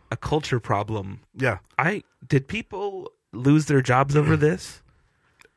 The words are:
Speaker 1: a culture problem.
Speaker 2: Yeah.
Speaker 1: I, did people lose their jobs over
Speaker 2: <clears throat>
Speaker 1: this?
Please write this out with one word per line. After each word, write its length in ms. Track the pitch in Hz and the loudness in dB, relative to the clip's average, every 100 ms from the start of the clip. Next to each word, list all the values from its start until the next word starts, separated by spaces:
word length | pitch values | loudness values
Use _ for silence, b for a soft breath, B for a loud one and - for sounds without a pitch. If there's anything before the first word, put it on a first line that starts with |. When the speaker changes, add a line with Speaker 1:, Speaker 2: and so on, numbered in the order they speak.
| - | -12
Speaker 1:
a 60 | 117 | -10
culture 420 | - 151 - 123 | -2 -2 -2 -4
problem. 640 | - 101 107 107 98 98 _ | -2 -2 -2 -6 -8 -14 _
Speaker 2:
Yeah. 260 | 113 127 95 _ - | -4 -4 -4 _ -2
Speaker 1:
I, 260 | 151 208 - _ - | -2 -2 -8 _ 0
did 200 | 143 - | 0 0
people 600 | 214 - 190 202 196 - _ _ | -8 -8 -8 -8 -8 -14 _ _
lose 360 | 110 131 151 143 | -2 4 4 4
their 140 | 139 | 2
jobs 340 | 127 127 139 147 | 4 2 2 2
over 180 | 147 156 | 4 4
Speaker 2:
<clears throat> 100 | 151 | 2
Speaker 1:
this? 340 | 160 - - _ _ _ _ _ _ _ | 0 -8 -18 _ _ _ _ _ _ _